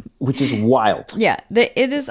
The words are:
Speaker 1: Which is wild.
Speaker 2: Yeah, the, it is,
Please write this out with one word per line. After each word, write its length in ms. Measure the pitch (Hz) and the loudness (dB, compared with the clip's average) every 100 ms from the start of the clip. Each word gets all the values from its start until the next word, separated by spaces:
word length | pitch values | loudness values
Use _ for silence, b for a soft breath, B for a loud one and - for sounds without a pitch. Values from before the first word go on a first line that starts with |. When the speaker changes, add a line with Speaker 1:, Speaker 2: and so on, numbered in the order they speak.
| - - | -20 -8
Speaker 1:
Which 240 | 131 135 | -4 -2
is 100 | 135 | -2
wild. 640 | 110 110 131 107 76 - 196 | 0 2 4 4 0 -4 -2
Speaker 2:
Yeah, 220 | 202 - - | 0 0 -2
the, 280 | 220 240 - | 0 0 0
it 140 | 254 | -2
is, 160 | 285 269 | -2 -6